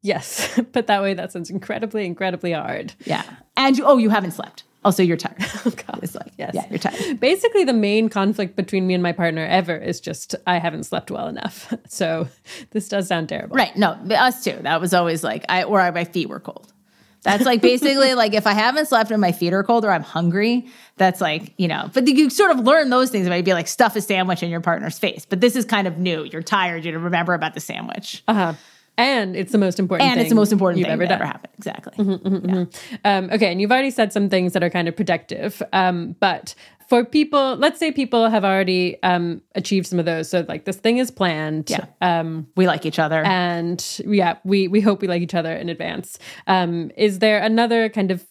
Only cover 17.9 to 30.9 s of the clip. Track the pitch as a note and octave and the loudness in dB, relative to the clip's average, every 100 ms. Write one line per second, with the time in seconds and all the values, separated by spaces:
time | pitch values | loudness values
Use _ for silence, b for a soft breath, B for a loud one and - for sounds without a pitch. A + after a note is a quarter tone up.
17.9 | C#4 C4+ B3+ A3 G#3+ G#3 G#3 A3 C#4+ D4+ | 4 4 4 2 4 2 2 2 2 2
18.9 | A#3+ A3 G#3+ F#3+ E3+ F3 F#3+ G3+ A#3 G#3+ | 2 2 2 2 2 0 0 2 2 2
19.9 | F3 D3 D#3+ F3 F3+ A3 B3 A#3+ B B | 0 -2 -2 0 2 0 0 -4 B B
20.9 | _ F#3+ F3+ F3 D#3 - - F3+ D3+ - | _ 2 2 -2 -2 -8 -2 -2 -2 -2
21.9 | B3+ B3+ C4+ D4+ - G4+ C4+ A#3 D#4 C#4+ | 2 4 4 4 4 4 4 6 4 4
22.9 | B3 B3+ A3+ F3+ F3 F3+ F3+ E3 - A#3 | 2 2 2 0 0 2 0 -2 2 2
23.9 | A3 - F#3+ F#3 F3+ E3+ E3+ E3+ E3 C#3+ | 2 -2 0 0 -2 -2 -2 0 -2 -2
24.9 | - F#3 - - F#3+ A#3+ B3+ A3+ G#3+ F#3+ | -4 -4 -6 -6 2 2 2 -2 0 -2
25.9 | D#3+ F3+ D#3+ D#3 D#3+ E3 G3+ F#3 E3+ E3 | -2 -2 -2 -6 -10 -2 0 0 -2 -6
26.9 | E3 E3+ F3 F3 F3 D#3 D3+ - - - | -6 -2 -2 0 0 -2 -6 -12 -12 -10
27.9 | - - - - A3 F3 D#3 b b b | -12 -12 -10 -2 0 0 -4 b b b
28.9 | - B3+ C4 G3 F3 F#3+ G#3+ F#3+ F3 F#3 | 0 0 2 -2 -4 0 2 2 0 -2
29.9 | F#3 C4+ B3 A3+ A3+ G#3 G#3 F#3 F3 E3 | 2 2 2 2 4 4 4 2 2 0